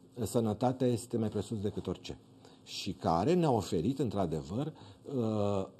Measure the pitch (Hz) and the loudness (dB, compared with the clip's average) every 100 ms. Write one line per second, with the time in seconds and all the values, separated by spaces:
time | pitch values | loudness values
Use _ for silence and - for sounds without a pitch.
0 | - - 104 123 110 107 127 127 127 117 | -16 -6 0 2 2 2 2 2 2 2
1 | - 117 110 107 - 113 101 - - 87 | -2 -2 0 -2 -4 -2 -4 -4 -4 -6
2 | - - - - - - - - 101 - | -8 -14 -16 -20 -20 -20 -12 -8 -6 -2
3 | 98 82 113 180 160 117 92 90 90 139 | 2 4 4 4 4 2 2 0 0 0
4 | 123 98 87 78 69 107 160 - - - | -2 0 -2 -2 -4 -4 -4 -8 -20 -18
5 | - 135 110 110 101 98 95 - | -6 -2 0 0 0 0 -2 -8